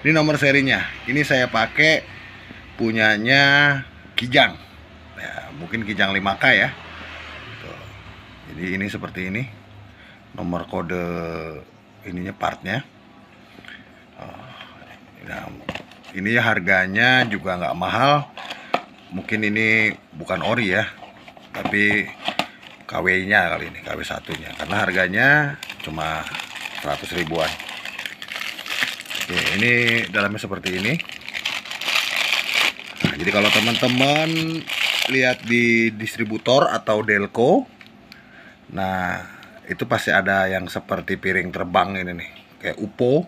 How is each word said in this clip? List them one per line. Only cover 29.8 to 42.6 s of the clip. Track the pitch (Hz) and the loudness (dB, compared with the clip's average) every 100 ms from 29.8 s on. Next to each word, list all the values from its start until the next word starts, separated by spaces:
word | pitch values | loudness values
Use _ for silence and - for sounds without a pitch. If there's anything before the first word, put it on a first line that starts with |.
| 120 117 113 | 4 2 0
dalamnya | 104 101 104 | 0 0 -2
seperti | 98 95 98 92 | -6 -6 -4 -2
ini. | 101 165 - - - - - - - - - - - - - - - - - - - - - | -2 -2 -6 -12 -10 -8 -6 -6 -8 -8 -2 -2 -2 -2 0 -2 0 0 0 -2 -16 -4 -2
Nah, | - | 0
jadi | 90 | 0
kalau | 101 104 107 | 2 4 4
teman-teman | 110 113 127 123 135 147 160 160 160 165 - - - - - 131 | 2 2 2 4 4 2 2 0 -2 -6 -6 -4 -2 0 0 2
lihat | 127 123 110 | 2 0 2
di | 120 120 113 113 107 | 4 6 4 4 0
distributor | 110 - 110 110 - 131 160 | -8 -4 -4 -2 4 4 4
atau | 110 - 107 | 0 0 0
Delco, | 107 104 101 - 123 226 269 - - - - - - - - - - - | 4 2 2 2 4 4 2 -14 -20 -20 -20 -20 -20 -20 -20 -20 -12 -4
nah, | 95 92 90 90 - - - - - | -2 -2 -4 -6 -10 -18 -20 -20 -10
itu | 95 120 | -6 0
pasti | 113 - | 0 2
ada | 92 95 98 95 | 2 4 2 2
yang | 95 92 | 0 -4
seperti | 104 - 92 82 92 | -8 -4 -4 -2 -2
piring | 95 92 90 82 | 0 0 -2 -4
terbang | 90 90 92 98 | 2 2 2 -2
ini | 90 87 | -6 -8
nih, | 82 - - | -12 -16 -20
kayak | - | -10